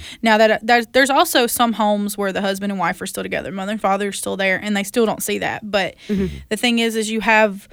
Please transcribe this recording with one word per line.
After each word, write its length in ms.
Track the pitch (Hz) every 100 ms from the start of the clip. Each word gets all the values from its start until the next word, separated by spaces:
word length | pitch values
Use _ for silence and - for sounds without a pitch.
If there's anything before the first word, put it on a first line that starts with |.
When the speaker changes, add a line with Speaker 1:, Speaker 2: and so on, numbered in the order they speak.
| - -
Speaker 1:
Now, 140 | 226 214
that, 280 | 220 214 220
that, 260 | 240 226
there's 180 | 247 269
also 360 | 277 339 311 240
some 280 | - 240
homes 440 | 214 208 208 208 202
where 140 | 202
the 80 | 180
husband 320 | 196 196 202
and 60 | 196
wife 220 | 170 180
are 60 | 190
still 160 | -
together, 300 | 190 190 -
mother 200 | 190 190
and 80 | 214
father 280 | 196 196 202
are 40 |
still 240 | 196 202 190
there, 240 | 190 185
and 140 | 208 196
they 60 |
still 240 | 196 247 214
don't 160 | 196
see 160 | 208 208
that. 320 | 175 117 214
But 240 | 202 180 - -
Speaker 2:
Mm-hmm. 180 | 202 185 69 -
Speaker 1:
the 80 | 214
thing 220 | 247 233
is, 160 | 226 220
is 140 | 214
you 100 | 220
have 480 | 202 220 220 196 -